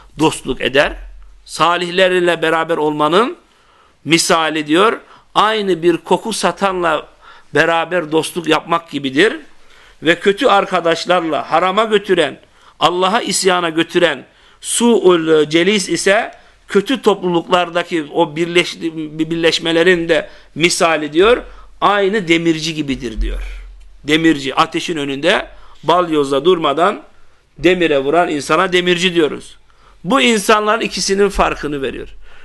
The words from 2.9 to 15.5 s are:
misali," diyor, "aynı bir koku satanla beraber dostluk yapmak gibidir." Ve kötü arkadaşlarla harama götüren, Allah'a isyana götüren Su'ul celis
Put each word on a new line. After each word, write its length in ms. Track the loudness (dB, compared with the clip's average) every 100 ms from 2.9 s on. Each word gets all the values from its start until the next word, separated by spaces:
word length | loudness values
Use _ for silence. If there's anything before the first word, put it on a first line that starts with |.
| 0 2 2 0 -4 _ _ _ _ _ _ 0
misali," 640 | 0 2 0 0 -4 0
diyor, 320 | 2 2 0 -12 -20 _ 0
"aynı 480 | 0 0 -2 0
bir 140 | 2 0
koku 360 | 0 -2 -2
satanla 720 | -4 -2 -2 -2 0 -2 -2 -6 _ -20 -20 -4 0
beraber 560 | 2 0 0 -2 0
dostluk 360 | -2 -2 -6 0
yapmak 440 | -2 0 -4 -4
gibidir." 440 | -8 -4 0 0 0 -14 -20 -20 -20 -20 -6
Ve 160 | -2 0
kötü 280 | 0 0 2
arkadaşlarla 1040 | 2 2 -2 0 -2 0 0 0 -4 0
harama 320 | 0 2 0
götüren, 560 | 0 0 0 0 0 -4 _ _ -20 -2
Allah'a 420 | 0 2 0 0
isyana 480 | -2 0 2 2 0
götüren 560 | -2 -2 2 0 0 -12 _ _ _ -8
Su'ul 840 | 0 2 4 4 4 4 2
celis 400 | 2